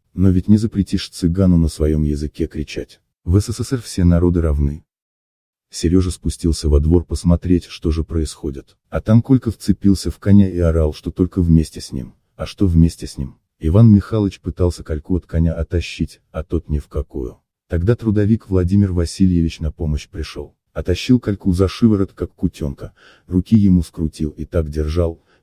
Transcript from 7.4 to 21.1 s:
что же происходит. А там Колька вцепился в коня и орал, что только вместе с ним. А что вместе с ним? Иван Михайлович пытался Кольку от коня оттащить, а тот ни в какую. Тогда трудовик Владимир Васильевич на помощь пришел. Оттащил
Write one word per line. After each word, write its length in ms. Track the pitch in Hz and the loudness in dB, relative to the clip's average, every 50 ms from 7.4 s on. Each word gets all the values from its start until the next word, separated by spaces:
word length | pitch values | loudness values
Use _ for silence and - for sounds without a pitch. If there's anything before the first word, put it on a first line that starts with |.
| - 90 90 87 - | 2 0 0 0 0
что 260 | - - - - 85 | -4 -12 -6 -4 -2
же 140 | 78 82 78 | -2 -2 -4
происходит. 720 | - 85 82 78 76 - - - 76 67 67 - _ _ _ _ _ | -4 -4 -4 -4 -4 -8 -10 -10 -10 -10 -10 -14 _ _ _ _ _
А 120 | - 82 | -8 -4
там 200 | - - 110 117 | 0 2 2 2
Колька 300 | - - 135 123 - 117 | 4 4 2 2 2 -2
вцепился 600 | 101 - - - 98 - - 98 98 - - 87 | -6 -4 -2 -2 -2 0 2 2 2 2 -2 -6
в 60 | - - | -8 -4
коня 300 | - 101 98 101 98 95 | 2 4 6 6 6 4
и 100 | 87 87 | 2 0
орал, 340 | 85 82 80 82 78 76 | 0 2 2 2 0 0
что 180 | 76 - - 85 | -2 -6 -10 -6
только 320 | - - 92 87 - 95 | -2 -2 -2 0 0 0
вместе 380 | 87 85 80 80 78 - - - | 2 4 4 4 4 0 -6 -14
с 100 | - - | -14 -12
ним. 240 | - 65 60 - - _ _ _ _ | -10 -12 -12 -12 -16 _ _ _ _
А 100 | - 76 | -12 -12
что 220 | - - - 104 92 | -12 -4 -2 0 2
вместе 400 | 85 82 82 82 - - - - | 4 4 4 2 2 -4 -12 -14
с 100 | - - | -12 -12
ним? 200 | 69 67 - _ _ _ _ _ | -12 -12 -14 _ _ _ _ _
Иван 320 | - 80 85 104 117 113 | -4 0 4 6 6 6
Михайлович 500 | 104 98 - - 113 110 104 98 - - | 6 6 4 0 -2 -2 -2 -4 -4 -8
пытался 440 | - 87 - - 92 90 - - 76 | -10 -10 -4 -2 -2 -2 -2 -4 -8
Кольку 320 | - 80 76 - - 92 | -8 -8 -8 -6 -4 -6
от 100 | 85 - | -6 -6
коня 280 | _ - 80 82 82 82 | _ -2 -2 0 0 -2
оттащить, 640 | 82 80 - - 85 - - - - 82 - - _ _ _ | -4 -6 -4 -4 -6 -6 -6 -6 -8 -8 -8 -8 _ _ _
а 140 | - - 76 | -12 -12 -8
тот 240 | - - 80 - - | -6 -6 -6 -4 -4
ни 100 | 76 71 | -6 -6
в 80 | - | -6
какую. 520 | _ - 76 71 - - 73 62 60 - _ _ _ _ _ _ _ | _ -8 -8 -8 -8 -10 -10 -10 -10 -12 _ _ _ _ _ _ _
Тогда 280 | - 85 85 107 120 | -4 -2 0 0 0
трудовик 520 | - 113 113 101 104 104 98 113 110 - - | 0 -2 -2 0 0 2 0 0 -2 -2 -2
Владимир 440 | 95 92 90 87 98 101 101 95 | -2 0 0 2 2 2 2 2
Васильевич 680 | 90 87 85 - - - 98 92 90 85 82 80 - - | 0 -2 -4 -4 -2 0 0 2 2 2 0 -2 -4 -4
на 140 | 80 78 | -6 -8
помощь 360 | - - 85 78 76 73 - - | -6 -6 -4 -4 -4 -4 -6 -10
пришел. 460 | - 85 78 - - 73 73 76 _ _ _ _ | -12 -12 -12 -10 -12 -14 -14 -16 _ _ _ _
Оттащил 480 | _ 85 80 92 90 - - - | _ -6 -4 -2 -4 -2 2 2